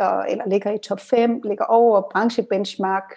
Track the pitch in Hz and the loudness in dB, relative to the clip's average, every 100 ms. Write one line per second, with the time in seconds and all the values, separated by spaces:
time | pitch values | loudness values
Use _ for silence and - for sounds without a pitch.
0 | 190 190 - - 196 202 202 214 - 196 | -2 -2 -2 -4 -2 -2 -2 -6 -6 -8
1 | - 240 233 233 208 208 220 226 233 202 | 0 2 2 0 -4 -4 2 4 6 4
2 | 196 - 226 233 - 196 196 - 190 190 | 2 0 0 0 -2 -2 -4 -4 -2 -2
3 | 190 | -6